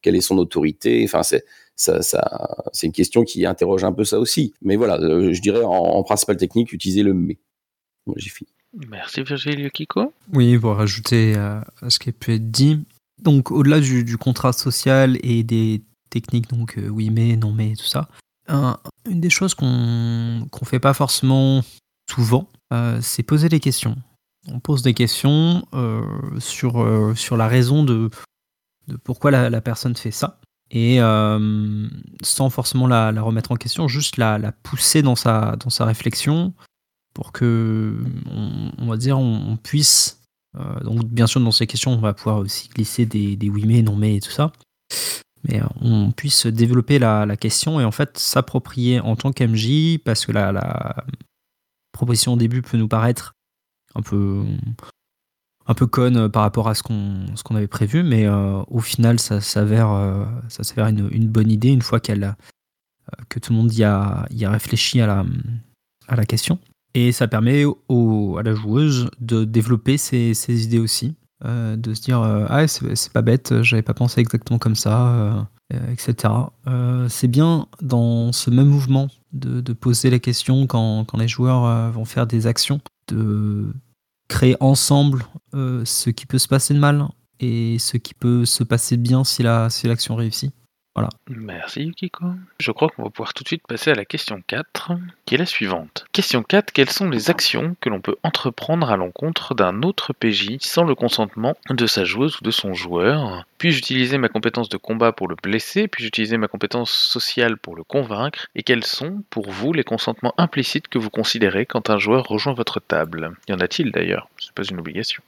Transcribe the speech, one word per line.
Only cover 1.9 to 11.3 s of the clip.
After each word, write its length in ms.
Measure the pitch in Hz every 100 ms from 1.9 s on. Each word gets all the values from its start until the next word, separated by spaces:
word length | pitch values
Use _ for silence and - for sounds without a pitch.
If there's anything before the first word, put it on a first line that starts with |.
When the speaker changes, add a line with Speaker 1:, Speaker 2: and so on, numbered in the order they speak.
| 85
Speaker 1:
ça, 640 | - - - - - - -
c'est 140 | - 80
une 40 |
question 300 | - 90 117
qui 220 | 117 87 90
interroge 400 | 90 90 95 95
un 80 |
peu 100 | 90
ça 160 | 104 104
aussi. 340 | 117 - 131 _
Mais 140 | 98 101
voilà, 240 | 117 87
euh, 320 | 80 82 92
je 100 | 87
dirais 220 | 104 107
en, 80 | 110
en 320 | 92 85 82
principale 320 | - 104 - 95
technique, 380 | - 113 117
utiliser 300 | - 98 95
le 100 | 101
mais. 240 | 92 90 101 _ _ _ _ _ _ -
Moi, 100 | -
j'ai 120 | 98
fini. 200 | - - _ _ 214 127
Speaker 2:
Merci 340 | 104 - -
Virgile. 380 | 135 139 147 143
Yukiko ? 520 | 139 - 156 190 262 _ -
Speaker 3:
Oui, 240 | 147 120 120
pour 180 | 113 104
rajouter, 600 | 104 107 - 117 110